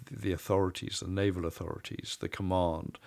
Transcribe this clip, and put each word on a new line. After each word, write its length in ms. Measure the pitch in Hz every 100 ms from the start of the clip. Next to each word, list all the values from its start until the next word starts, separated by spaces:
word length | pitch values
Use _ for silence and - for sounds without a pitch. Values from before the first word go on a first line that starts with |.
| -
the 220 | 107 101
authorities, 680 | 87 - 98 92 - - -
the 100 | 90
naval 360 | 95 101 87 82
authorities, 720 | - 82 - - - - -
the 80 | -
command 720 | - 95 92 87 80 - -